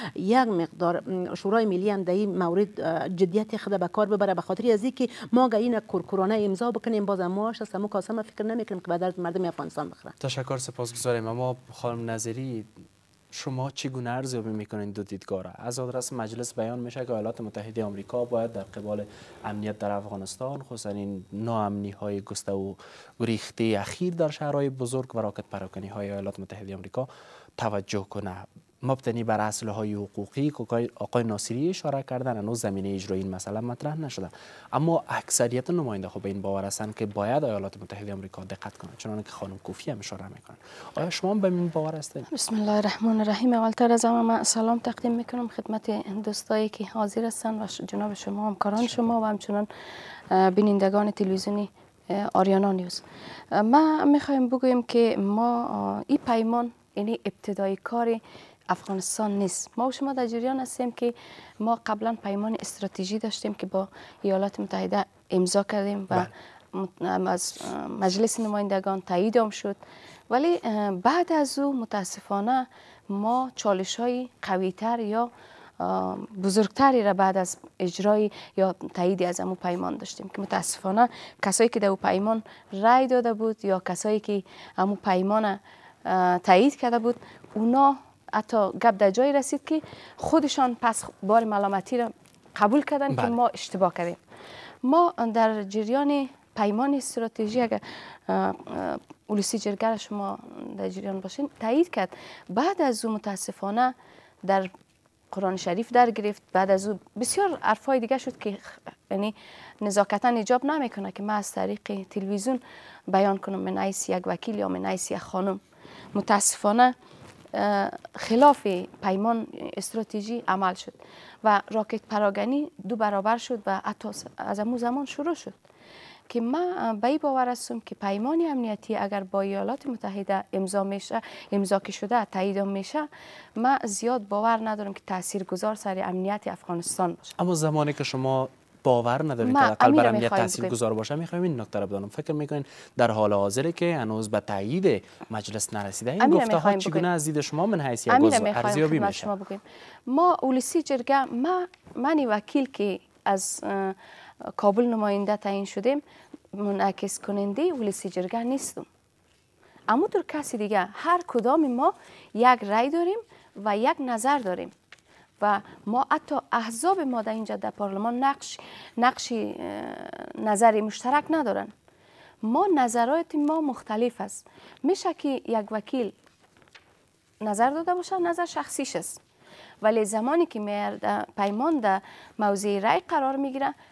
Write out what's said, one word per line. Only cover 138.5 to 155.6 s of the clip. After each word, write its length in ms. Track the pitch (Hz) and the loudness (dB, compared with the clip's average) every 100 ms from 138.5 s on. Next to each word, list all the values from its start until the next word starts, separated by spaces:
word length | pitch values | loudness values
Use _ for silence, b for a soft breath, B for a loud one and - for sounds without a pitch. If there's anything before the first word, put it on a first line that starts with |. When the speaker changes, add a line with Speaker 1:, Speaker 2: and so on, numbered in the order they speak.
| - _ - | -6 _ -2
Speaker 2:
باور 500 | 135 120 120 131 156 | 4 4 4 2 0
ندارید 200 | 123 117 | 2 4
Speaker 3:
ما 80 | 269 | 6
Speaker 2:
که 60 | 247 | 6
حداقل 200 | 214 254 | 6 8
Speaker 3:
امین 160 | 294 | 8
Speaker 2:
بر 60 | 247 | 6
امنیت 140 | 214 | 6
Speaker 3:
می‌خوایم 220 | 190 196 | 2 2
Speaker 2:
تاثیرگذار 440 | 190 - 185 117 113 | 2 0 -2 0 0
Speaker 3:
بگویم. 100 | 110 | 0
Speaker 2:
باشه، 160 | 110 | -2
می‌خوایم 280 | 147 165 175 | -4 -4 -2
این 180 | 180 127 | 0 0
نکته 200 | 107 104 | -2 -4
را 60 | 98 | -2
بدانم. 220 | 98 101 | -4 -6
فکر 240 | - 151 | -8 -4
می‌کنید 340 | 151 147 147 139 B B - | -4 -2 -4 -6 B B 2
در 140 | 117 | 2
حال 220 | 107 104 | 4 4
حاضری 400 | 101 101 110 160 | 4 2 0 -2
که 240 | 170 170 160 | 0 0 0
هنوز 340 | 113 110 107 | -2 -2 -2
به 100 | 107 | -2
تایید 640 | - 101 101 170 185 104 B B - | -2 -4 -2 2 2 2 B B -10
مجلس 440 | 110 101 104 - | -8 -6 -6 -4
نرسیده، 360 | 110 101 95 117 | -4 -6 -6 -4
این 120 | 175 | 4
Speaker 3:
امین 160 | 254 349 | 6 6
Speaker 2:
گفته‌ها 180 | 233 175 | 4 2
Speaker 3:
می‌خوایم 220 | 180 196 | 4 2
Speaker 2:
چگونه 200 | 190 160 | 0 0
Speaker 3:
بگویم. 160 | 175 | 2
Speaker 2:
از 100 | 175 | 0
دید 160 | 151 151 | 0 -2
شما 260 | 139 151 202 | -2 -2 0
من 140 | 190 | 0
حیث 260 | 139 120 - | 0 -2 4
یک 80 | |
Speaker 3:
امین 180 | 247 320 | 6 8
Speaker 2:
عضو 120 | 247 | 6
Speaker 3:
می‌خوایم 220 | 214 208 208 | 2 0 0
Speaker 2:
ارزیابی 300 | 151 156 156 | 2 4 4
Speaker 3:
خدمت 100 | 202 | 0
Speaker 2:
می‌شه؟ 120 | 196 | -2
Speaker 3:
شما 160 | - 196 | -4 -6
بگویم. 240 | 202 196 B B B B - | -6 -12 B B B B -2
ما 300 | 269 359 339 | 4 6 4
اولوسی 400 | 262 254 - 339 | 4 2 2 0
جرگه، 420 | 294 262 240 277 | 0 -2 2 2
ما، 420 | 262 240 294 370 359 - - - | 2 0 0 0 -2 -8 -14 -4
من 280 | 262 320 254 | 2 2 4
وکیل 420 | 208 - 285 262 | 0 2 0 0
که 300 | - 202 185 - _ | -2 -2 -2 -8 _
از، 360 | - 196 - - | 0 0 0 -6
اه، 320 | 208 196 190 190 B B B B - - | -4 -2 -2 -6 B B B B -10 2
کابل 280 | 208 202 | 4 4
نماینده 520 | 240 226 208 202 202 208 | 2 2 2 2 0 -2
تعیین 280 | 202 196 | -2 -4